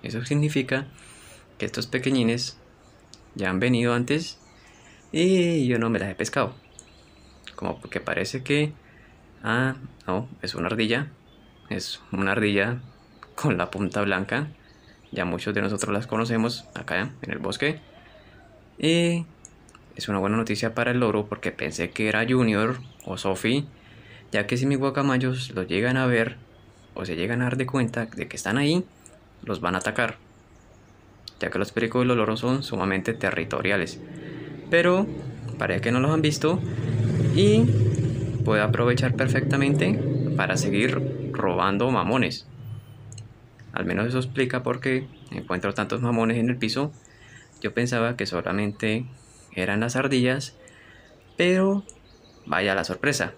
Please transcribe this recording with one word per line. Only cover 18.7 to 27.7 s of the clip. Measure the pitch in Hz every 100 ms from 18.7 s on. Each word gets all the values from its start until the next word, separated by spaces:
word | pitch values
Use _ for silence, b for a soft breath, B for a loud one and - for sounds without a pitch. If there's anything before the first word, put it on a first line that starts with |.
| -
Y | 156 170 170 170 165 - - - - - - -
es | -
una | 101
buena | 98 110
noticia | 110 104 113
para | 113 117
el | 123
loro | 117 107 104
porque | 101 -
pensé | - - - 85
que | - 107
era | 107 113
Junior | 127 117 104 113 127 - -
o | - 92
Sophie, | 98 92 113 131 147 B B B B B B
ya | 104 104
que | 123
si | 131
mis | 139
guacamayos | 139 139 139 127 127 127 -
los | - 90
llegan | 90 123 131
a | 127
ver | 120 113 - - - - - -
o | -
se | 90 82
llegan | 95 120
a | 123
dar | 127
de |
cuenta | 127